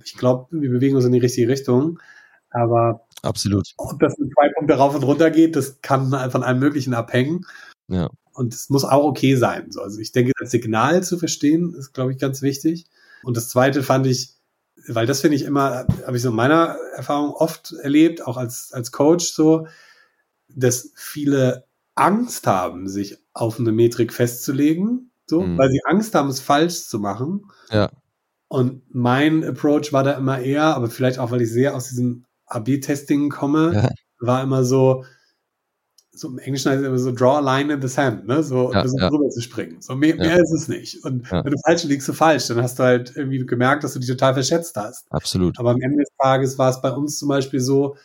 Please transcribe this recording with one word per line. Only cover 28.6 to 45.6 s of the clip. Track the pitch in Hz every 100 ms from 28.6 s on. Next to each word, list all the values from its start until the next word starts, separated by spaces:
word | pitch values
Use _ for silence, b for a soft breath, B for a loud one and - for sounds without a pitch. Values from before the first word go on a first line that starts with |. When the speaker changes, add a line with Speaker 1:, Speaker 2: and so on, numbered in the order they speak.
| 123 131 _
Speaker 1:
mein | 127 120 131 156 160
Approach | 160 131 151 147 147
war | 135
da | 135
immer | 139 135 135
eher, | 131 143 156
aber | 139 117
vielleicht | - 127 131
auch, | 120
weil | 123
ich | 113
sehr | 113 139 131
aus | 123
diesem | 123 123 120 - _ -
A-B-Testing | 120 110 139 135 143 - 147 147
komme, | 143 143 156 165
Speaker 2:
Ja. | - - - _ -
Speaker 1:
war | 120 127
immer | 135 135
so, | 123 135 131 131 B B B B B _ _ _ _ _ _
so | - 160
im | 127
Englischen | - 135 143
heißt | 135
es | 139
immer | 127
so, | 131
"Draw | 120 127 147
a |
line | 139 135 147
in | 143
the | 131
sand", | 139 135 101 110
ne? | 143
So, | 151 127 123
Speaker 2:
Ja, | 104
Speaker 1:
versuch | 127 135
Speaker 2:
ja. | 92
Speaker 1:
drüber | 147 139
zu | -
springen. | 117 107 - -
So, | - 131
mehr, | 156 165
Speaker 2:
Ja. |
Speaker 1:
mehr | 165 175
ist | 160
es | 160 -
nicht. | - - -
Und | 151 127 117
Speaker 2:
Ja. | 90
Speaker 1:
wenn | 139
du | 143
falsch | 156 170
liegst, | 165 139 -
du |
falsch, | 143 160 143 -
dann | 120
hast | 123 123
du |
halt | 127 123 123 -
irgendwie | 135 135 127
gemerkt, | 123 127 147
dass | 147
du | 131
dich | 127
total | 127 135
verschätzt | 131 135 170 170 -
hast. | 110 - -
Speaker 2:
Absolut. | 78 - 92 90
Speaker 1:
Aber | -